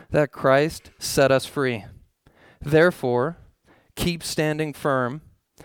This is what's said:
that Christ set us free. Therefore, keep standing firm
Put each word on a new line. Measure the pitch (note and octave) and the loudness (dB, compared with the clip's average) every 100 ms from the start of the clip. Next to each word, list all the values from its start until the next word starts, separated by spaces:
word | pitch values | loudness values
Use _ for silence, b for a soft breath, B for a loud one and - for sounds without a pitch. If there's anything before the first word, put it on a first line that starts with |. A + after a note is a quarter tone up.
| B | B
that | D3+ D3 | 0 0
Christ | - C#3 C3+ D#3 - - _ | 0 2 4 2 -4 -16 _
set | - - C3+ | -4 2 4
us | C3+ - | 2 0
free. | - C3+ A#2 F#2 - _ _ _ b b b | -4 -4 -4 -10 -20 _ _ _ b b b
Therefore, | D3 D#3 F3 F3 C3 B2 C#3+ E3+ - _ b b b - | 0 4 4 2 -2 0 -2 -6 -18 _ b b b -6
keep | F3 E3 | -4 -4
standing | - - D#3 D3+ D#3 | -6 -2 -2 -2 -4
firm | C#3 D#3 C3 B2 D3 - _ _ _ | -4 -2 0 -2 -6 -14 _ _ _